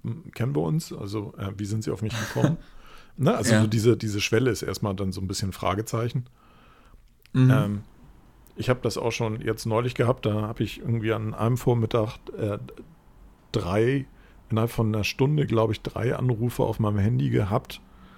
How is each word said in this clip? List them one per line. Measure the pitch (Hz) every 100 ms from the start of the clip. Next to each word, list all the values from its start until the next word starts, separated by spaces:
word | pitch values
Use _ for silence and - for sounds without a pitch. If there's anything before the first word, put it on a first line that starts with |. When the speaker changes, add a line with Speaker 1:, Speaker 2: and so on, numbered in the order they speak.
Speaker 1:
m, | 117 113 -
kennen | - 120 147
wir |
uns? | 165 156 -
Also, | - 101 107 104 -
äh, | 98 98
wie |
sind | 101 110
Sie | 107
auf | -
mich | 107 113
gekommen?“ | 107 - 127 165
Speaker 2:
<laughs> | - - - - - -
Speaker 1:
Ne? | 135 233
Also | -
Speaker 2:
Ja. | 110
Speaker 1:
so | 110
diese, | 110 107 110
diese | 110 101
Schwelle | - 113 127
ist | 104
erstmal | - 95 104 95
dann | 95
so | 92
ein | 95
bisschen | 98 98
Fragezeichen. | - 90 98 113 113 120 131 123 _ - - - - - - - _ _
Speaker 2:
Mhm. | 131 127
Speaker 1:
Ähm, | 110 104 104 - - - - - - - -
ich | -
hab | 123
das | 120 -
auch | 117
schon | - 113 107
jetzt | 110 110 117
neulich | 110 123
gehabt, | - 123 131 113
da | 107 107
hab | 110
ich | 113 -
irgendwie | 175 117 110
an | 107 110
einem | - 110 123
Vormittag, | - 120 110 120 110 - - -
äh, | 107 104 123 - - - - - - - -
drei, | 110 87 101 117 139 131 - - - -
innerhalb | 110 117
von | - 110
einer | 107
Stunde, | 98 - 135 151 139
glaub | 110 110
ich, | 107
drei | - - 117 -
Anrufe | 127 113 120 123
auf | 117 110
meinem | 107 104
Handy | 101 127 139
gehabt. | 120 104 110 - - - - -